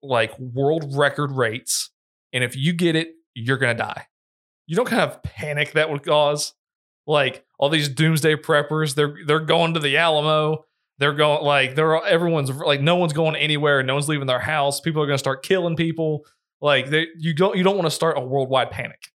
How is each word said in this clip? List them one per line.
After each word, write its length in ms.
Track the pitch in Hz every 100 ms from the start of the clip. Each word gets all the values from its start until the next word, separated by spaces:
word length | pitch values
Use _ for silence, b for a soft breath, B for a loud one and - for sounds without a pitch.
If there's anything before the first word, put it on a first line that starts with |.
like, 360 | 143 127 117 -
world 560 | 127 120 139 165 147
record 380 | 139 143 139 143
rates, 580 | 135 117 110 - - - _ _ _ _
and 100 | 127
if 100 | 123
you 200 | 131 143
get 220 | 170 175 160
it, 160 | 165 - _
you're 240 | - 117 131
gonna 180 | 127
die." 340 | 117 110 - - _ _ _ _ _ -
You 100 | 165
don't 80 |
kind 180 | 233 226
of 200 | 151 -
panic 500 | - - 151 147 147
that 160 | 156 160
would 140 | 143
cause, 500 | 170 151 147 147 - _ _ _ _ _ -
like, 400 | 151 135 131 _ _
all 120 | 139
these 180 | 156 147
doomsday 480 | 127 160 160 156 151
preppers, 580 | - 151 143 156 156
they're, 220 | 139 147 147 156
they're 140 | 151
going 320 | 156 165 165
to 60 | 165
the 160 | 147 139
Alamo. 720 | 170 156 151 156 151 156 _ _ _ _
They're 160 | 139
going, 280 | 147 151 147
like, 340 | 147 143 131 131
they're, 280 | 156 160
everyone's, 460 | 202 165 175 160 135
like, 320 | 135 165 143
no 140 | 143 180
one's 180 | 175
going 220 | 147 160 151
anywhere. 460 | 147 147 147 139
No 120 | 131
one's 140 | 139 147
leaving 180 | 151 135
their 120 | 127
house. 420 | 135 156 143 139
People 220 | - 156
are 40 | 147
gonna 100 | 139
start 260 | 135 131
killing 340 | - 185 170 165
people. 500 | 165 160 160 151 b b _ _
Like, 300 | 147 139 127
they, 160 | 156 165 165
you 140 | 160
don't, 240 | 151 185 214
you 60 |
don't 140 | 185 196
wanna 140 | 165
start 280 | - 165 143
a 20 |
worldwide 500 | 127 139 131 131 117
panic. 420 | - 117 - -